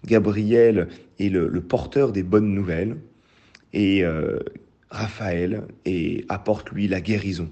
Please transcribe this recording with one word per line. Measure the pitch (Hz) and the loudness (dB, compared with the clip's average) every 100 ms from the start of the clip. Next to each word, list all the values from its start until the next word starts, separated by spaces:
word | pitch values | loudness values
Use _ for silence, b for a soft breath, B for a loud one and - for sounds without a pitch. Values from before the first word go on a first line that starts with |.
| - | 4
Gabriel | 113 104 104 107 117 117 101 82 B B _ | 4 4 0 2 6 6 6 0 B B _
est | 98 | 0
le, | 95 82 | 2 0
le | 90 | -2
porteur | 87 - 73 139 135 | -2 -2 0 0 0
des | 98 | 0
bonnes | 90 107 107 | 2 2 4
nouvelles, | 98 92 82 101 76 - b b b b b _ | 0 -2 -2 -4 -6 -14 b b b b b _
et, | - 101 98 | 0 2 4
euh, | 87 78 76 - - - - _ _ | 2 0 -2 -4 -6 -12 -20 _ _
Raphaël | - 110 - 104 85 90 107 - - | -8 -8 -6 -4 -2 -2 -4 -8 -8
est, | - 90 80 85 - | -4 -2 -2 -4 -6
apporte, | - - 104 - | -6 -2 -2 -2
lui, | - 101 | -4 -2
la | 95 | -2
guérison. | 90 107 98 87 85 | -2 -2 -2 -6 -6